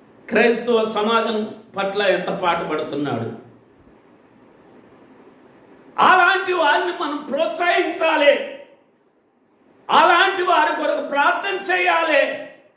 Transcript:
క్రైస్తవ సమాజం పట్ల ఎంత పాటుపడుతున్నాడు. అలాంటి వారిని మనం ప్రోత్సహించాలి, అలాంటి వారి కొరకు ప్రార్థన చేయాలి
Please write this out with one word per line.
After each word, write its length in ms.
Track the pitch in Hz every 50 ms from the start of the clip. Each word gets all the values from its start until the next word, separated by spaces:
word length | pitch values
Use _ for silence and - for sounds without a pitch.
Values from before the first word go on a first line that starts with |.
| _ _ _ _ - -
క్రైస్తవ 540 | - 220 240 233 240 226 - 247 233 220 214
సమాజం 720 | 214 214 208 208 220 226 220 220 226 214 214 214 - - - - - - 196
పట్ల 240 | 196 196 - 208
ఎంత 280 | 202 190 180 170 - 185
పాటుపడుతున్నాడు. 1040 | 180 - 180 175 170 175 175 165 156 151 - - 139 143 147 135 120 113 113 - - - - - - - _ _ _ _ _ _ _ _ _ _ _ _ _ _ _ _ _ - _ _ _ - - - - - - - - - - - - - - _ - - _ _ - - - - - - - -
అలాంటి 540 | - 311 370 370 349 370 392 370 381 381 359
వారిని 500 | 339 311 285 294 370 370 359 339 - 330
మనం 140 | 285 294 285
ప్రోత్సహించాలి, 1400 | - - 254 311 330 330 - - 349 349 339 370 339 320 330 - 330 320 311 285 294 277 247 - - - - - - - - _ _ _ _ _ _ _ _ _ _ _ _ _ _ _ _ _ _ _ _ _ _ -
అలాంటి 540 | - 277 330 349 349 339 381 392 381 370 359
వారి 320 | 359 339 311 - 339 302
కొరకు 320 | 302 302 294 302 - 277 -
ప్రార్థన 680 | 294 277 294 339 349 349 392 403 381 370 - - 359
చేయాలి 760 | 359 359 359 330 330 330 311 294 269 262 - - - - - - - _ _ _